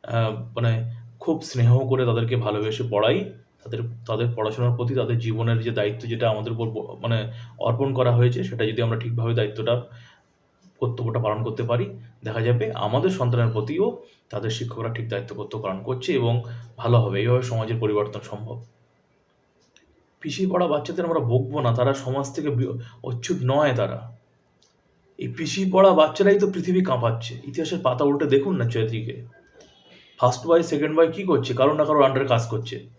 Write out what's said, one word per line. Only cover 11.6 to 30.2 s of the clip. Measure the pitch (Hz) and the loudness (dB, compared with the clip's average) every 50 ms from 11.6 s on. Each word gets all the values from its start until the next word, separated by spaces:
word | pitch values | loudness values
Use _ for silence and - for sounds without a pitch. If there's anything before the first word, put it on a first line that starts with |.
| 117 | -2
পারি, | 117 120 123 - - - - - - - _ - | 0 0 0 0 -4 -8 -16 -18 -20 -20 _ -10
দেখা | 110 110 113 | -6 -4 0
যাবে | 110 120 120 120 220 220 | 2 2 2 2 2 -2
আমাদের | - - 98 107 117 139 165 190 | -2 -4 -2 0 0 2 2 2
সন্তানের | 185 - 127 120 120 117 117 110 - | 0 0 0 0 2 2 2 2 0
প্রতিও | 107 98 127 151 175 208 240 - - - - _ _ _ _ | -2 -4 -2 0 0 0 0 -2 -6 -16 -20 _ _ _ _
তাদের | - 104 104 110 | -8 -6 -4 -4
শিক্ষকরা | - - 117 - - 113 113 113 | -4 -6 -8 -8 -8 -8 -6 -6
ঠিক | 117 113 117 - | -6 -6 -6 -4
দায়িত্ব | 113 98 - - - | -6 -6 -6 -8 -10
কর্তব্য | 107 104 - - 107 - | -10 -10 -8 -8 -6 -6
পালন | 98 95 95 - | -4 -6 -6 -6
করছে | 120 127 123 - - 147 | -6 -6 -6 -4 -2 0
এবং | 131 120 117 117 120 - - - - - - - | 0 2 2 0 0 -2 -6 -14 -14 -16 -18 -16
ভালো | - - 117 120 117 | -6 0 4 4 4
হবে। | 113 98 95 98 | 4 4 0 0
এইভাবে | 107 120 123 127 | 2 2 2 2
সমাজের | 127 - 113 110 113 110 117 117 | 0 -2 -4 -4 -2 -2 -2 -2
পরিবর্তন | 113 104 104 104 104 101 - 104 - | 0 0 0 0 -2 -2 -6 -12 -12
সম্ভব। | - 107 104 113 113 - 117 - _ _ _ _ _ _ _ _ _ _ _ _ _ _ _ _ _ _ _ _ _ _ _ _ _ _ _ _ _ _ _ | -12 -12 -12 -10 -12 -12 -14 -16 _ _ _ _ _ _ _ _ _ _ _ _ _ _ _ _ _ _ _ _ _ _ _ _ _ _ _ _ _ _ _
পিছিয়ে | - 156 - - 190 185 | -10 -8 -4 -2 -2 0
পড়া | 175 180 180 | 2 0 0
বাচ্চাদের | 160 147 147 143 - 165 180 170 | 2 0 -2 -2 -4 -4 -4 -2
আমরা | 165 165 156 | 0 0 0
বকবো | 123 113 120 123 - - 147 147 | 0 2 2 2 0 0 -4 -2
না, | 131 117 113 | 0 0 2
তারা | 120 123 135 139 | 2 2 2 0
সমাজ | 139 - 127 131 139 139 139 - | 0 -4 -4 -4 -4 -4 -4 -6
থেকে | 170 147 147 | -4 -4 -2
বি-, | 131 117 - - 120 - - - - - - | 0 0 -2 -2 -4 -8 -10 -14 -18 -12 -10
অচ্ছুত | 131 120 117 - - - - 123 | -8 -8 -8 -4 -4 -4 -2 0
নয় | 127 135 143 151 143 123 | 0 2 4 2 2 2
তারা। | 110 101 - - - - - - _ _ _ _ _ _ _ _ _ _ _ _ _ _ _ _ _ _ _ _ | 0 0 -2 -4 -8 -12 -14 -18 _ _ _ _ _ _ _ _ _ _ _ _ _ _ _ _ _ _ _ _
এই | - - | -10 -10
পিছিয়ে | 123 - - 160 - - 196 190 185 | -10 -6 -6 -6 -6 -2 -2 -2 2
পড়া | 185 190 196 190 175 | 6 8 8 10 10
বাচ্চারাই | 156 156 151 - - 196 202 196 196 | 8 6 6 6 4 6 6 6 6
তো | 202 196 | 4 2
পৃথিবী | 190 175 - 180 180 185 185 | 0 -2 -2 2 2 2 4
কাঁপাচ্ছে। | - 131 120 117 113 113 - - - - - - | 2 0 2 2 0 0 -2 -6 -10 -12 -12 -12
ইতিহাসের | - 120 - 160 - 180 160 - | -8 -6 -4 -4 -4 -4 0 0
পাতা | 127 127 127 147 | 0 2 4 2
উল্টে | 143 143 139 - | 2 4 2 2
দেখুন | - 135 139 - 202 175 | 4 4 4 4 2 0
না | 139 117 117 | 0 0 0
চারিদিকে। | - 113 107 113 113 110 113 120 - - - - _ - _ _ _ - - _ _ _ _ _ - - _ _ _ | 0 0 -2 -2 -2 -6 -6 -8 -10 -12 -16 -18 _ -20 _ _ _ -20 -20 _ _ _ _ _ -20 -20 _ _ _
ফার্স্ট | - | 0